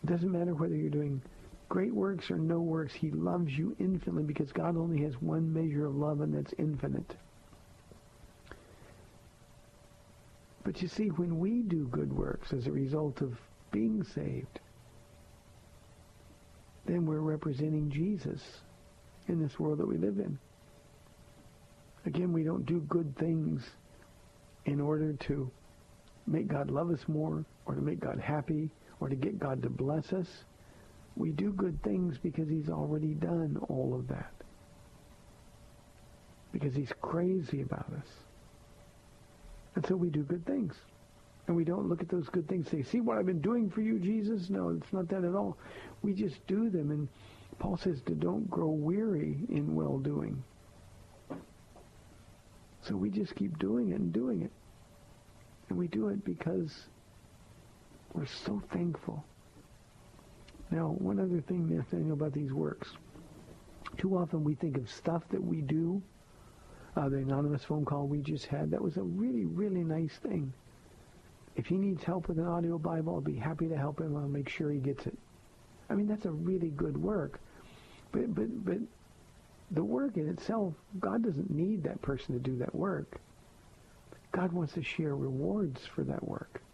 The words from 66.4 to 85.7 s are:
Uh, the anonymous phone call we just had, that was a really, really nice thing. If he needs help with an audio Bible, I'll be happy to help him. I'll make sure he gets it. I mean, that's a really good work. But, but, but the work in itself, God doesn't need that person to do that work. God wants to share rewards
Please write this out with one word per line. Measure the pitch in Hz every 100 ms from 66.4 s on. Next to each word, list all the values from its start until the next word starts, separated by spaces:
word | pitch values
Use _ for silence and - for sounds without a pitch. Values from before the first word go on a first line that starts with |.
| - - - - - -
Uh, | 143
the | 139
anonymous | 131 139 147 147 -
phone | 151
call | 147 143 143
we | 147
just | 143 151 -
had, | 143 151
that | 160
was | - 170
a |
really, | 185 175 240 247
really | 180 165 208 185
nice | 165 156 160 -
thing. | - 190 139 131 - - - - - - - - - -
If | -
he | 185
needs | 202 180
help | - 180 165
with | 165
an | 170
audio | 170 170 170
Bible, | 156 165 160 160
I'll |
be | 143 139
happy | 143 160 165
to | 156
help | 139 143
him. | 165 147
I'll | 143
make | 143 135
sure | - 156
he | 147
gets | 135 139 -
it. | - - - - - - - -
I | 202
mean, | 208
that's | 214 196
a |
really | 151 170 190 170
good | 143 160 143
work. | 175 208 143 - - - - - - - -
But, | - 240
but, | 190 220 -
but | 190 185 233 - - - - - - - -
the | 160
work | 202 247 277 196
in | 151
itself, | 170 - 220 196 156 - 196
God | 190 220
doesn't | 226 143 190
need | 151 180 214
that | 147 -
person | - 135 -
to | 123
do | 131 127
that | 123
work. | - 190 160 156 - - - - - - - - - - - -
God | 185 185
wants | 170 151 -
to |
share | 135 - 156 139
rewards | 135 131 156 208 180